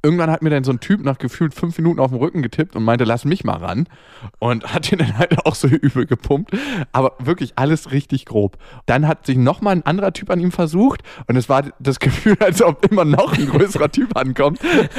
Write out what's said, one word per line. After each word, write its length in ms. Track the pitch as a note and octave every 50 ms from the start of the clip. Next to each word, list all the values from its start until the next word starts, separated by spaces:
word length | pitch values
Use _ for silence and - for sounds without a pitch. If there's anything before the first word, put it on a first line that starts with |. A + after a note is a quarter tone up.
Irgendwann 300 | - D3+ E3+ F3 E3+ D#3+
hat 100 | D#3+ E3
mir 80 | D#3+ D#3+
dann 140 | D3+ C#3 C3
so 80 | C3
ein 80 | C3+ B2
Typ 240 | - - G3 G#3 -
nach 140 | C#3 C3+ -
gefühlt 360 | - B2+ - - F3 D#3 -
fünf 240 | - - E3+ E3+ -
Minuten 220 | D#3+ E3 E3+ C#3
auf 100 | C3+ C3
den 80 | C3 A#2
Rücken 220 | B2+ E3+ - F3+
getippt 360 | C#3 - - - D3+ - - -
und 80 | A2
meinte, 180 | A2 A#2 A#2+ B2
„Lass 220 | A2 A2+ A#2+ -
mich 180 | C#3 E3+ G3+ -
mal 140 | G#2+ - E2
ran.“ 280 | E2+ F2+ F2+ A2 E3+ - - - - - - - - G2 _ -
Und 340 | - A#2+ A#2+ A2+ - - -
hat 160 | E3+ - - -
ihn 60 | F3+
dann 180 | D#3+ A2+ G#2 G#2+
halt 280 | F3 - E3 - -
auch 100 | D3+ B2+
so 120 | - - C#3
übel 380 | A#2+ D#3 - C#3+ - C3 A#2
gepumpt. 460 | - B2+ - - - C#3 C#3 G3+ - - A3 C#4+ C#4+ C4 G3 C#3+ - -
Aber 220 | B2+ C3 C3 - -
wirklich 380 | B2+ C3 F3 F#3+ E3 A#2 - -
alles 340 | C3 C#3+ D#3+ D3+ - D#3+
richtig 320 | C3 C#3+ C#3 _ - C3 -
grob. 320 | - - A2 G2+ G2 - - - - - - -
Dann 240 | - A#2+ C3 D3+ D3+
hat 160 | D#3+ - -
sich 100 | - C3 B2+
nochmal 380 | B2 B2+ E3+ - - G#3 G3
ein 100 | F3 -
anderer 280 | - D#3 G3 G3 G3 -
Typ 160 | - G#3 -
an 100 | F#3+ F3
ihm 140 | E3+ F3+ E3+
versucht 480 | - F3+ D#3 D3+ F3+ A3 C4+ - - - - - - - -
und 80 | B2
es 140 | B2+ A#2 -
war 140 | C#3 C3+ C#3 C#3+ - _
das 200 | B2+ C#3 C3 -
Gefühl, 380 | - C#3+ B2 - - A3 G3+ -
als 220 | G#3+ F#3+ E3+ F#3+
ob 240 | A3+ F3 D3 - - G3
immer 140 | G#3 G3 F3
noch 340 | D3+ D3 - A#3 - E3 C#3+
ein 100 | C#3+ C3+
größerer 440 | D3+ D3 F#3+ G3+ - D3 D3+ -
Typ 240 | - - B3+ A3+ -
ankommt. 460 | B2 C3+ C3 B2+ - C#3+ D3 D#3+ - - D#4+ F4 C#4+ F#3+ D3 -